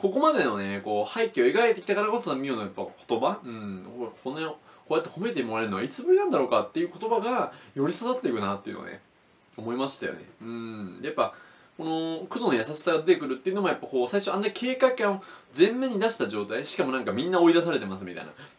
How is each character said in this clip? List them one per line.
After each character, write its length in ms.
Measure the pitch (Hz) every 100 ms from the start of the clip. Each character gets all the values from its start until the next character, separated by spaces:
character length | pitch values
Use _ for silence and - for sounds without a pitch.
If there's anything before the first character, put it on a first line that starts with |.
こ 80 | 196
こ 100 | 262
ま 140 | 311
で 100 | 254
の 140 | 127 101
ね、 240 | 98 101
こ 240 | 104 104 107
う、 60 |
背 160 | 226 220
景 140 | 127
を 20 | 123
描 260 | 208 233
い 40 | 196
て 60 |
き 40 | -
た 80 |
か 80 | 202
ら 60 | 208
こ 100 | 233
そ、 180 | 165 131
み 140 | 139
お 60 | 113
の 60 |
や 60 | 101
っ 40 |
ぱ 120 | - 95 - -
言 120 | 117
葉、 200 | 147 202 123
う 20 |
ん、 380 | 113 101 92 95 120 117 -
こ 80 | 131
の、 40 | 156
こ 160 | 160 151 - - -
う 40 | 165
や 40 |
っ 40 |
て 60 | -
褒 140 | 160
め 80 | 233
て 120 | 170
も 140 | 113 110
ら 40 |
え 40 | 110
る 40 |
の 80 | 95
は 60 |
い 60 | 127
つ 120 | -
ぶ 120 | 349
り 40 | 381
な 80 | 381
ん 60 |
だ 80 | 165
ろ 60 | 127
う 40 |
か 120 | -
っ 100 | -
て 80 | 165
い 60 | 175
う 60 |
言 160 | - 226
葉 120 | 226
が、 340 | 233 240 151 - - 139
よ 100 | 151
り 80 |
育 240 | - 233 254
っ 20 |
て 100 | 147
い 20 |
く 80 | 113
な 160 | 101 101
っ 80 |
て 80 | 110
い 20 |
う 40 | -
の 40 |
を 40 | 87
ね、 140 | - _ _ _ _ _ -
思 160 | 113
い 40 | 127
ま 100 | 135
し 120 | -
た 80 | 95
よ 60 |
ね。 80 | - - -
う 40 | 113
ん。 540 | 117 113 110 92 87
や 80 | 147
っ 20 |
ぱ、 220 | 156 110 - - - - -
こ 80 | 160
の、 400 | 160 165 165 185
工 120 | -
藤 60 | 214
の 80 | 117
優 80 |
し 120 | 143 -
さ 160 | 175
が 100 | 156
出 100 | 160
て 40 | 156
く 100 | 135
る 80 | 135
っ 20 |
て 140 | 190
い 20 |
う 40 | 202
の 40 |
も、 60 | 180
や 80 | -
っ 40 |
ぱ 60 | -
こ 180 | 131
う、 40 | 127
最 120 | 202
初 140 | 196
あ 40 | 196
ん 40 |
な 80 | 214
警 260 | - 254 262
戒 200 | 254 254
感 180 | 202
を 100 | 196 - - - 135
前 160 | 208
面 200 | 247 262
に 80 | 202
出 100 | 226
し 80 | 220
た 100 | 107
状 200 | 104 98
態、 180 | 120 147
し 100 | -
か 60 |
も 80 | 131
な 60 | 131
ん 80 | 104
か 60 |
み 120 | 110 170
ん 60 |
な 80 | 180
追 120 | 170
い 20 |
出 80 | 170
さ 80 | 165
れ 100 | 127
て 60 | 98
ま 140 | 95
す 40 |
み 120 | 90 82
た 60 |
い 40 | 73
な。 60 | - -